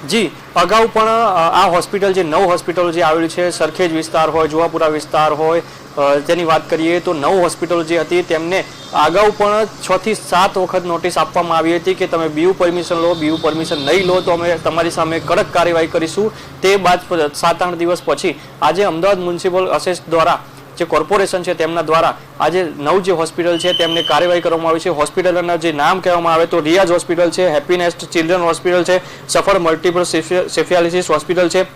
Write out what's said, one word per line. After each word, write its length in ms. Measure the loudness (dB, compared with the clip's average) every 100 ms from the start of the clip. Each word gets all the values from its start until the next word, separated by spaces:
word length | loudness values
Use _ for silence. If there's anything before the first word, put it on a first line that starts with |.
| -2
જી, 220 | -2 -2 -6 -4
અગાઉ 320 | 0 2 4 4
પણ, 80 | 2
અ, 500 | 2 2 2 2 2
આ 140 | 4 4
હોસ્પિટલ 460 | 2 0 -2 0
જે 100 | 0
નવ 220 | 0 2
હોસ્પિટલ 460 | 2 0 -2 -2 -2
જે 100 | 2
આવેલી 260 | 2 2 0
છે, 220 | -2 -2
સરખેજ 440 | 0 -4 0 -2
વિસ્તાર 360 | -2 -2 0 0
હોય, 180 | 2 0
જુહાપુરા 400 | 0 0 0 0
વિસ્તાર 460 | -2 -2 0 0
હોય, 280 | 2 0 0 -4 -18 -10 -2
અ, 200 | 2 2 0
તેની 160 | -2
વાત 260 | 2 0 0
કરીએ 300 | -2 0 0
તો 140 | -2
નવ 280 | -2 0 2
હોસ્પિટલ 420 | 0 -2 -2 -2
જે 160 | 0 -2
હતી 220 | 0 -2
તેમને 420 | 0 -2 -2 -4 -4 -14 -6
અગાઉ 380 | 0 2 4 2 2
પણ 280 | 0 2
છ 320 | -2 -6 -2 -2
થી 160 | 0
સાત 440 | -6 -2 2 2 0
વખત 280 | -2 -2
નોટિસ 320 | -2 -4 -2 -2
આપવામાં 400 | -2 -2 0 0
આવી 180 | 0
હતી 180 | 0 -2
કે 140 | -2 -2
તમે 200 | -2 -2
બીયુ 260 | 0 0 2
પરમિશન 380 | 0 0 -4
લો, 200 | -2 0
બીયુ 220 | 0 -2 0
પરમિશન 440 | -2 -2 -4 -4
નહીં 200 | 0 0
લો 160 | 2 0
તો 100 | 0
અમે 260 | 0 0 -2
તમારી 280 | -2 -2 -2
સામે 280 | -2 -2 -4
કડક 260 | 0 0 0
કાર્યવાહી 340 | 0 2 0 0
કરીશું. 440 | -2 -2 -2 -4 -6 -20 -2
તે 160 | 2 2
બાદ 220 | 4 2 0
પ-, 240 | -2 -2
સાત 280 | 0 0 0
આઠ 120 | -2
દિવસ 280 | -2 -2 0
પછી 340 | -2 -2 -2 -4 -14 -2
આજે 220 | 0 2
અમદાવાદ 360 | 0 2 0 2
મ્યુનિસિપલ 460 | -2 -2 -2 0
અસેસ 360 | 0 -2 -2 -4 -2
દ્વારા 300 | 2 2 0 -4 -20 -20 -8
જે 80 |
કોર્પોરેશન 580 | 0 0 2 2 2 0
છે 100 | -2
તેમના 280 | -2 0 0
દ્વારા 360 | 0 2 2 -2 -14 -2
આજે 240 | 0 0 -2 -4
નવ 220 | 0 0
જે 100 | 2
હોસ્પિટલ 460 | 0 -2 -2 0 0
છે 160 | 0
તેમને 280 | 0 0 -2
કાર્યવાહી 400 | 0 0 2 2
કરવામાં 280 | 0 0 0
આવી 100 | 0
છે. 100 | -2
હોસ્પિટલના 680 | -2 -2 0 0 0 0
જે 160 | -2 -2
નામ 280 | 0 0 2
કહેવામાં 340 | 0 0 2
આવે 120 | 2
તો 140 | 2 0
રિયાઝ 320 | 2 2 4
હોસ્પિટલ 380 | 2 0 0 0
છે, 200 | 2 2
હેપીનેસ્ટ 560 | 2 0 0 0 -4
ચિલ્ડ્રન 360 | -4 -2 0 0
હોસ્પિટલ 420 | 0 0 0 0
છે, 180 | 2 0 -2 -18 -2
સફળ 300 | 0 2 2
મલ્ટિપલ 440 | 2 0 0 0
સ્પેશિયાલિટીસ 1040 | 0 -2 0 -2 0 -2 0 2 2 -2 0
હોસ્પિટલ 400 | -2 0 0 2
છે 160 | 2 -2